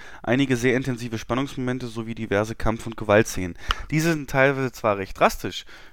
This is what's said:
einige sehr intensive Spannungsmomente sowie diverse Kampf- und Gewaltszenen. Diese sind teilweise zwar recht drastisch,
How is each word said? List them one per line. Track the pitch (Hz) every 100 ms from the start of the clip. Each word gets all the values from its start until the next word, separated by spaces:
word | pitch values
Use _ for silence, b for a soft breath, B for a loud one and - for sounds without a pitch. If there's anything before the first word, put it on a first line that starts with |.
| B B
einige | - 123 135 123
sehr | 127 123
intensive | 131 120 120 110
Spannungsmomente | - 123 139 - 127 127 123
sowie | 110 113 113
diverse | 110 101 107 113
Kampf- | 113 113 -
und | -
Gewaltszenen. | 107 104 113 - 92 - B B -
Diese | 151 160
sind | 156 135
teilweise | 135 135 135 131
zwar | - 113 101
recht | 95 -
drastisch, | 196 - 104 - B B B